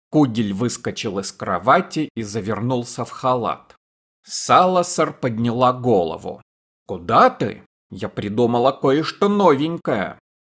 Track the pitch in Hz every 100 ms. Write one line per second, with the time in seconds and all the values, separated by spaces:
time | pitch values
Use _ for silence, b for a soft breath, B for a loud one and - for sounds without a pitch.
0 | _ 156 139 110 104 98 120 - 113 98
1 | 113 98 98 - 110 90 101 165 185 160
2 | 151 - 107 107 98 101 120 127 117 -
3 | 117 - 131 127 101 - _ _ _ _
4 | _ _ - - - 127 185 180 175 -
5 | 156 - 131 110 120 117 127 127 123 104
6 | 82 82 87 - _ _ _ _ - 95
7 | 87 120 247 254 113 - _ _ _ 92
8 | 101 - 101 107 120 120 127 - 143 143
9 | 156 - 202 202 196 135 156 170 - 117
10 | 90 - _ _